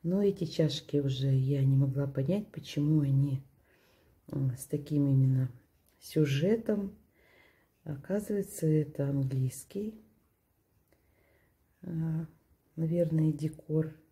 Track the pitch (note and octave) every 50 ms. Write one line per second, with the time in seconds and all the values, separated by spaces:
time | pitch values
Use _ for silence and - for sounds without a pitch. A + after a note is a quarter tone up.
0 | - E3 F3+ G3+ G#3 G3+ F#3+ - E3+ D#3+ - - D#3+ D3 C3+ - - - - C#3+
1 | C#3 C#3 C3 B2+ C3+ C3+ C3+ C3+ C3 C3+ C#3+ C#3 C3+ C3+ C3+ C3+ C#3 C#3 B2+ C#3+
2 | C#3+ C#3+ C#3 C3+ C3+ C#3+ F#3 G#3 G#3 - - D#3 - - - D3 D3 D3+ D#3 D#3
3 | C#3+ C#3 C3+ C3+ C#3 C#3+ C3+ C3+ - _ _ _ _ _ _ _ _ _ _ _
4 | _ _ _ _ _ - - C#3 C3+ C3 B2 - - - - C#3+ C#3+ - D3+ D3
5 | C#3+ C#3 C3+ C3+ C3+ C3 C3 C3 C3 B2+ - - _ _ _ _ _ _ _ _
6 | - - - D#3 D#3 C#3 C3+ C#3 D#3+ G3 A3+ A3+ - - G#3+ G3+ G3 G3 - -
7 | _ _ _ _ _ _ _ _ _ _ _ _ _ _ _ _ _ D#3 D3 C#3
8 | - - F#3+ G#3 G#3 - G#3 G3+ F#3+ - - - E3 D#3 D#3 D#3 D3+ D3+ - -
9 | C#3 C#3 C#3 C#3 C3+ C3 C3+ C3 C3 B2+ - - - _ - G3+ G#3+ A3 G#3+ -
10 | - _ _ _ _ _ _ _ _ _ _ _ _ _ _ _ _ _ _ _
11 | _ _ _ _ _ _ _ _ _ _ _ _ _ _ _ _ - F3+ E3+ D#3+
12 | D#3+ D#3+ D#3+ D#3+ D#3+ - - _ _ _ _ _ _ _ _ D#3+ E3 D#3+ E3+ F3
13 | E3+ D#3+ D#3 D#3+ D#3+ D#3 D3+ D3 D3+ D#3 D#3+ - - - D#3 D#3 D#3 D#3 - -
14 | _ _